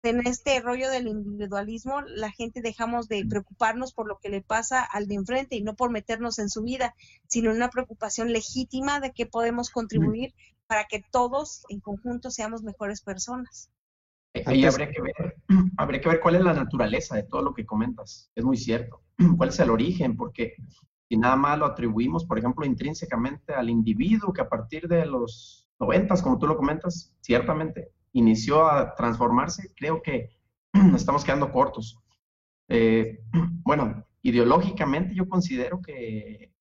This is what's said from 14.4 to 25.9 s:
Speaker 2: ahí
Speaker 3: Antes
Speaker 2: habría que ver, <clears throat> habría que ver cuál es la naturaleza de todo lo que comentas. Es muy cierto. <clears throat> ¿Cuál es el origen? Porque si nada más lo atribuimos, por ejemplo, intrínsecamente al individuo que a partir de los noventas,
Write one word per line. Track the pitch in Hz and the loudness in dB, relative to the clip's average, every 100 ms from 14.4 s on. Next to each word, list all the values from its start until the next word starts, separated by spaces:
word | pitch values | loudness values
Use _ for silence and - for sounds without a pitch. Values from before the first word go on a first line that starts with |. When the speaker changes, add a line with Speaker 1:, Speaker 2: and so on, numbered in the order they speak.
| - | 2
Speaker 2:
ahí | 131 | 4
Speaker 3:
Antes | - | 6
Speaker 2:
habría | - 147 | 2 -4
que | - | -6
ver, | - - 175 - - | -8 -6 -8 -10 4
<clears throat> | 190 185 - | 6 6 0
habría | 160 131 | -2 0
que | 165 | 2
ver | 165 | 2
cuál | 170 | 4
es | 175 | 4
la | 180 | 4
naturaleza | 147 123 131 107 120 - 113 | 2 -2 0 0 0 -2 -6
de | |
todo | 98 139 | -4 -4
lo | 139 | -4
que | - | -4
comentas. | 107 107 120 113 101 - _ | -4 -2 -2 -6 -14 -20 _
Es | - | -4
muy | 123 120 | 0 0
cierto. | - 113 - - _ - | 0 -4 -4 -16 _ 6
<clears throat> | 175 170 | 6 6
¿Cuál | 175 | 2
es | - | 2
el | 120 | 2
origen? | 113 147 180 131 113 | 4 2 0 -2 -2
Porque | 120 - 113 - - _ _ _ _ | -6 -6 -6 -8 -20 _ _ _ _
si | 110 | 2
nada | 123 135 | 4 4
más | 143 151 | 2 2
lo | 147 | 0
atribuimos, | - 117 107 127 165 | 0 -2 0 0 -2
por | - 110 | -2 -2
ejemplo, | 120 127 143 | 0 -2 -2
intrínsecamente | 113 135 160 160 117 127 143 - | -2 -4 -6 -6 -2 -4 -6 -6
al | 139 117 | -4 0
individuo | 117 113 107 165 220 202 | 2 2 2 2 2 2
que | - | -2
a | - | -2
partir | 113 113 156 165 | -4 -6 -8 0
de | 170 160 | 2 2
los | 131 113 - - - _ _ | -2 -4 -8 -20 -20 _ _
noventas, | 120 | 2